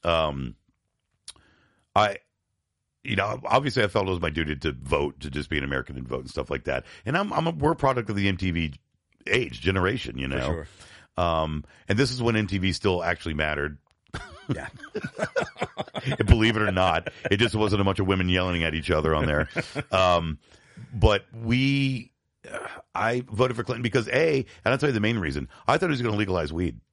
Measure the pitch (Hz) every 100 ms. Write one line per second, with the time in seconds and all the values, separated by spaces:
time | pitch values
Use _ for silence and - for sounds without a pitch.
0 | 87 82 78 69 65 - _ _ _ _
1 | _ _ - - _ _ _ _ _ 101
2 | 104 101 _ _ _ _ _ _ _ _
3 | - 98 98 120 - 127 143 131 104 107
4 | 95 90 85 76 78 73 80 64 65 73
5 | 71 - 76 69 73 76 69 67 64 65
6 | 62 64 65 - 71 71 60 65 - -
7 | - 160 202 165 165 165 143 165 139 123
8 | 110 101 98 95 92 85 80 69 _ _
9 | _ _ - 117 123 - 85 95 90 123
10 | - 60 67 65 64 82 76 - - -
11 | - - 87 82 78 78 - - - 104
12 | 131 127 117 110 104 98 95 82 104 90
13 | 85 87 87 76 76 73 76 71 _ _
14 | _ - - - - - - - 302 -
15 | - - - 508 - - - - - -
16 | 131 151 104 113 110 107 107 92 92 82
17 | - - - 101 117 110 107 101 98 95
18 | 95 92 90 90 92 87 82 80 78 80
19 | 78 78 76 76 78 - - 143 - 92
20 | 92 87 82 76 _ - _ - 117 113
21 | 107 101 - 117 113 123 135 139 135 131
22 | - _ _ _ - - - - - 87
23 | 107 123 127 107 127 117 - 117 117 135
24 | 135 127 165 139 - - - 131 - 110
25 | 107 117 82 69 65 - - 143 185 135
26 | 120 104 101 92 76 80 87 57 _